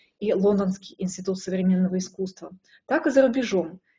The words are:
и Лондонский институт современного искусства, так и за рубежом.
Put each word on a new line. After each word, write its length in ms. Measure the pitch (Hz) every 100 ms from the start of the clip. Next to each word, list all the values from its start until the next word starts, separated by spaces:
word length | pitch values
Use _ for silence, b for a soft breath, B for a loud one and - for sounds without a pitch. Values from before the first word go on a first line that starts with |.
| B -
и 160 | 208
Лондонский 600 | 190 202 202 196 190 - -
институт 400 | 185 - 190 190
современного 600 | - 190 185 185 185 185
искусства, 520 | 185 - 190 - 170 - b b -
так 200 | 302 320
и 40 |
за 120 | 269
рубежом. 580 | 262 254 226 185 160 185 _